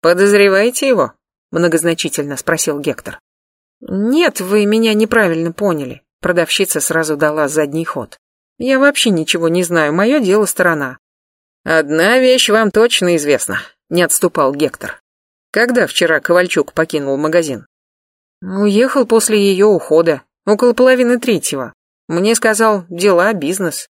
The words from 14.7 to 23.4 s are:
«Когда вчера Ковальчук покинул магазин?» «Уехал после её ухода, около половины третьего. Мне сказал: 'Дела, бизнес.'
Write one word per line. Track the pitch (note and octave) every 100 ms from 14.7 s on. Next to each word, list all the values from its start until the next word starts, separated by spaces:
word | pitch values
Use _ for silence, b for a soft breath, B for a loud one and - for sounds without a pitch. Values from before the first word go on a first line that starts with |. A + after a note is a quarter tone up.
| - - - _ _ _ _ _
«Когда | - A#3+ B3 F#3
вчера | - E3+ D#3
Ковальчук | - F3 F3+ - C#3+
покинул | - D#3+ D#3 C#3 C#3
магазин?» | D3+ E3+ D#3+ B2 - _ _ _ _ _ _ _
«Уехал | F#3 F#3+ G#3 G3+ B3+ C#4 A#3
после | A3+ - G#3+ G3+
её | F#3 G#3
ухода, | F#3+ - D#3 E3 D3 _ _ -
около | G#3 B3
половины | A#3+ B3+ B3+ A#3+ A#3+
третьего. | A#3+ F#3+ - C#3 B2 _ _ _ _
Мне | E3 G3+
сказал: | A3+ A3+ G#3+ A3+ G#3 F3
'Дела, | F3 G3 F3 F#3+
бизнес.' | G#3